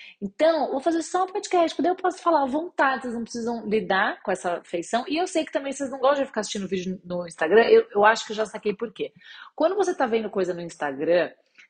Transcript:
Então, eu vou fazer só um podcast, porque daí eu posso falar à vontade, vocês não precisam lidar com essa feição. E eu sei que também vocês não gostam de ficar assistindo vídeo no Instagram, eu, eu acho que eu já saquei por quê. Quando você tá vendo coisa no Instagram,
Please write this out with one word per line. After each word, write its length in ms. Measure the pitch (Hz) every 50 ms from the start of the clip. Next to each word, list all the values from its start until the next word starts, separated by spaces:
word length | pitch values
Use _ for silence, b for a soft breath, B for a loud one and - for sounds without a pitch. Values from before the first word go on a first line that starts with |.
| B B B B
Então, 440 | 202 196 - - 302 330 330 302 254
eu 60 | -
vou 80 | 220 269
fazer 220 | - 339 330 330
só 220 | 311 - - 359 381
um 20 |
podcast, 440 | 370 381 415 403 - 381 349 330 311
porque 120 | - -
daí 80 | 277 349
eu 60 | 370
posso 260 | 370 - 359 359 -
falar 200 | - 339 330 285
à 40 | 277
vontade, 560 | 254 254 311 349 359 - - 294 269 262 233
vocês 120 | 240 247 226
não 100 | 240 226
precisam 420 | - - 233 226 233 240 226 214
lidar 560 | 208 208 214 185 170 190 190 214 254 359 -
com 80 | - 208
essa 320 | 185 - - 180 170 156
feição. 420 | - - - 175 165 - - 240 - 285
E 80 | 294
eu 100 | 330 370
sei 180 | 359 - 320 311
que 60 | -
também 220 | - 294 277 277
vocês 180 | - - 277 247
não 80 | 277 269
gostam 240 | 247 269 294 277
de 40 | 269
ficar 160 | - - 214
assistindo 260 | 202 - - 202 190 180
vídeo 320 | 196 185 180 190 185 - -
no 220 | 175 180 175 175
Instagram, 380 | 170 - - 160 160 196 226 233
eu, 220 | - 220 226 226 -
eu 120 | - 208 208
acho 200 | 214 226 226 -
que 60 | -
eu 60 | 214
já 100 | 208 220
saquei 260 | 208 - 214 - 208
por 200 | 196 - 233 220
quê. 200 | - - 143 - _ B B B B B B B B
Quando 180 | - 294 349 392
você 220 | 427 359 359 -
tá 100 | - 262
vendo 240 | 220 226 226 220 202
coisa 240 | - 196 185 175 175
no 60 | 170
Instagram, 720 | 175 165 - - 151 143 135 135 156 165 175 175 156 127 - _ _ b b b b b